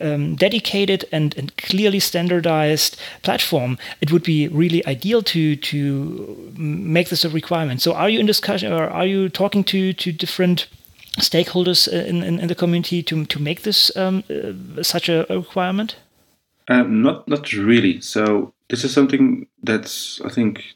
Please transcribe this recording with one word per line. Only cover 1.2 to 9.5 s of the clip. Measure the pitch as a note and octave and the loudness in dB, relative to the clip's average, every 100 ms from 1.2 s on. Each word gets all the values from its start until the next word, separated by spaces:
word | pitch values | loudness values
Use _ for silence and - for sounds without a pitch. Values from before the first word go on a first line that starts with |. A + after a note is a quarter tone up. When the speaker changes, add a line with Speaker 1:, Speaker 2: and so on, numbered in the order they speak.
| D3+ - | 0 -2
Speaker 1:
and | C3 - | -8 -8
clearly | - F#3+ G#3+ G3 | -2 2 2 2
standardized | - F3 F3 F3+ E3 D#3 D3+ D3+ - - - - | 0 0 0 2 2 2 2 2 -2 -4 -14 -6
platform, | F#3+ F3+ - D3+ B2 B2+ - - | -2 0 0 0 0 -4 -8 -4
it | D3 | 2
would | E3 | 2
be | E3 D3+ D3 | 2 2 2
really | D3+ F3 E3+ - | 2 2 2 0
ideal | C3 G3 A#3 | -4 0 0
to, | - E3 D#3 C#3+ | 2 0 0 0
to | - D3 C#3+ C#3 D#3 F3+ - - - - | -2 -2 -2 -2 -4 -8 -12 -14 -14 -8
make | D3+ E3 F3+ E3+ E3+ | -6 -4 0 0 0
this | F3+ | -2
a | E3 | -2
requirement. | D#3 - E3+ D3 B2 | -2 -2 -2 0 0
So | E3+ | 0
are | - G3 | 2 2
you | A3+ | 2
in | G#3+ | 2
discussion, | G3+ - F#3+ G#3 | 2 0 -2 -2
or | E3 - | -2 -2
are | E3 F#3+ | 0 0
you | G3 F#3+ | 0 0
talking | - G3+ | 0 0